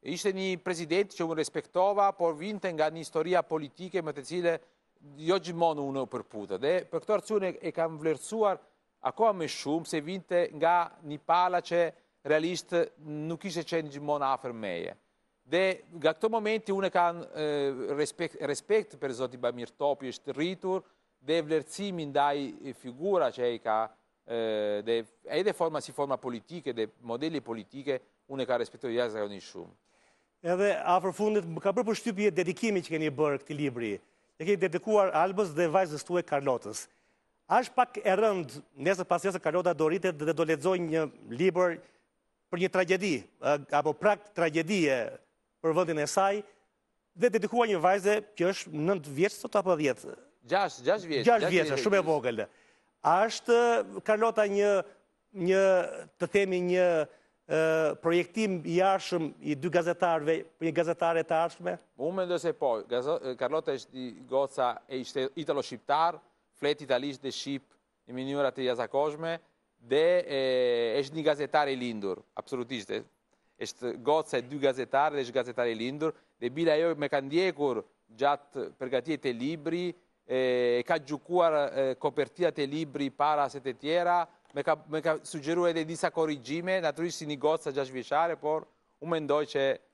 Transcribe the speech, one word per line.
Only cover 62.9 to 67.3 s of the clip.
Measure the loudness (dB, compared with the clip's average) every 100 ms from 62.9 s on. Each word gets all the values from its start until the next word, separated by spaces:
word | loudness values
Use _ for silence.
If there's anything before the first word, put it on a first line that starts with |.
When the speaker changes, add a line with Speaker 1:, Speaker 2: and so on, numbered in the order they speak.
Speaker 1:
Gazo-, | -2 0 -2 -4 -4
Karlota | -2 0 -2 -6
është | -6 -12
një | -12 -12 -2
goca | 0 0 0 -2 -2
e | _ -8 -6
ishte | -4 -4 -4
italo-shqiptar, | -2 -2 -2 -10 -2 2 2 -2 _ _ _ _
flet | -2 -2
italisht | 0 -2 0 -6
dhe | -8